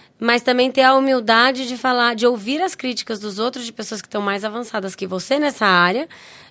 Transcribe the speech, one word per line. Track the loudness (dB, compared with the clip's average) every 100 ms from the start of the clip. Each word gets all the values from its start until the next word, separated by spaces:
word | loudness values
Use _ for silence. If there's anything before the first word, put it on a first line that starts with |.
| _ _
mas | 0 2
também | 2 2 2
ter | 4
a | 4
humildade | 6 4 0 4 4 4 2 -6
de | -4
falar, | -2 2 0
de | 2 0
ouvir | 0 -2 -2
as | -2
críticas | -4 -6 -6 -8 -8
dos | -8 -4
outros, | -4 -4
de | -10
pessoas | -10 -10 -10
que | -8
estão | -6
mais | -4 -4
avançadas | -4 -8 -8 -6 -8
que | -8 -6
você | -6 -2 0
nessa | 0 0 2
área, | 4 4 2 -4 -12 -20 -20 -20